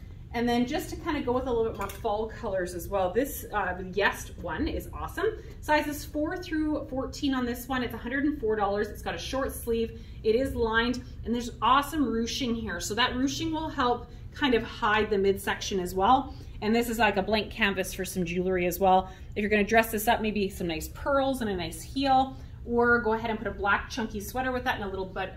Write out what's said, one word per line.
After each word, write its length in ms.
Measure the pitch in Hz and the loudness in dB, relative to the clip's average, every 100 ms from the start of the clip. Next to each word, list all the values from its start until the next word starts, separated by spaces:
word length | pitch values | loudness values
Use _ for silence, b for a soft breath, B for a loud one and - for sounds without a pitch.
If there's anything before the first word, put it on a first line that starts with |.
| B B B | B B B
And 160 | 226 240 | -2 2
then 180 | 240 247 | 2 2
just 220 | 311 - | 0 -4
to 80 | - | -6
kinda 240 | - 302 | -4 -2
go 100 | 247 | 0
with 160 | 254 262 | 0 0
a 20 | |
little 220 | 233 226 | 0 0
bit 60 | 220 | -2
more 100 | 196 | -6
fall 400 | - 233 208 220 | -4 -2 -2 -2
colors 480 | - 226 190 180 180 | -6 -4 -2 -2 -4
as 140 | 170 | -4
well, 200 | 196 185 | 0 2
this, 360 | 208 277 - - | 2 0 -4 -6
uh, 200 | 208 185 | -2 -2
the 120 | 180 185 | -4 -4
Yest 460 | 185 214 - - - | 0 2 0 -6 -10
one 280 | 175 160 311 | -6 -2 -2
is 220 | - - | -4 -6
awesome. 320 | - 160 - 403 B B B | -8 -8 -2 -2 B B B
Sizes 420 | - 302 294 285 | 2 2 2 -4
four 320 | - 294 311 370 | -6 -2 -2 -4
through 500 | 359 320 311 285 - | -4 -2 0 -2 -2
fourteen 440 | 254 247 - 285 | -4 -6 -2 0
on 120 | 262 240 | 0 0
this 240 | 240 - | -4 -4
one. 140 | 262 | -4
It's 100 | 233 | -2
a 40 | 226 | -6
hundred 280 | 240 277 285 | -4 0 0
and 120 | 294 | 0
four 200 | 220 214 | 0 2
dollars. 320 | 196 202 214 | 2 2 -2
It's 120 | - | -4
got 140 | 202 170 | -6 -6
a 40 | |
short 340 | - 262 254 | -4 -2 -2
sleeve. 480 | - - 233 226 B B B | -4 -2 0 0 B B B
It 120 | 220 226 | 2 2
is 180 | 269 | 2
lined, 480 | 247 226 226 240 247 B B | 0 2 4 2 0 B B
and 100 | - | -4
there's 180 | 240 233 - | -2 -4 0
awesome 420 | 220 269 277 320 | 4 4 4 0
ruching 500 | 247 226 233 - 254 | 0 0 -2 -2 -2
here. 280 | 226 220 175 | -2 -2 -4
So 120 | 175 208 | -4 0
that 200 | 247 247 | 0 2
ruching 380 | 277 - 330 | 0 0 -2
will 160 | 311 320 | -2 -2
help 380 | 285 247 233 - B B | 0 2 0 -2 B B
kind 220 | - 294 226 | -2 2 2
of 80 | |
hide 460 | - - 226 214 208 | 2 -2 2 4 4
the 80 | 202 | 4
midsection 600 | 196 196 - 196 - 196 | 4 2 0 -4 -2 -2
as 160 | 180 185 | -2 2
well. 400 | 196 269 269 B B B | 6 6 4 B B B
And 140 | 214 226 | 2 2
this 140 | 233 | 2
is 100 | 226 | 2
like 160 | 220 202 | 4 4
a 80 | |
blank 260 | 196 214 208 | 2 0 0
canvas 440 | - 208 190 190 | 0 2 2 -2
for 100 | - | -4
some 220 | 185 190 170 | -4 -2 0
jewelry 400 | 175 180 185 180 | 0 2 2 2
as 120 | 160 | 4
well. 340 | 190 185 185 B B - | 6 6 6 B B -4
If 40 | |
you're 80 | 208 | 2
gonna 140 | 214 | 4
dress 260 | 202 226 220 | 6 4 4
this 160 | 214 214 | 2 2
up, 160 | 226 | 2
maybe 280 | 214 208 190 | 2 0 -2
some 180 | - 175 | -2 -4
nice 220 | 160 - | -4 -6
pearls 520 | - 302 277 269 262 | -6 0 2 2 0
and 80 | 220 | -2
a 60 | 185 | -2
nice 260 | 160 - | -4 -8
heel, 540 | - 269 277 262 262 B B B - | -8 -2 4 4 4 B B B -2
or 340 | 233 240 240 | 4 6 6
go 140 | 214 | 4
ahead 160 | 220 226 | 0 0
and 100 | 214 | -4
put 80 | 208 | -4
a 40 | |
black 380 | 196 202 208 - | -2 0 0 0
chunky 300 | - 220 208 | -4 -4 -6
sweater 320 | 196 247 262 | -6 -4 -2
with 140 | 254 254 | -2 -2
that 100 | 226 | -2
and 80 | |
a 40 | 202 | -4
little 180 | 190 185 | -6 -6
bit 240 | - 185 | -6 -8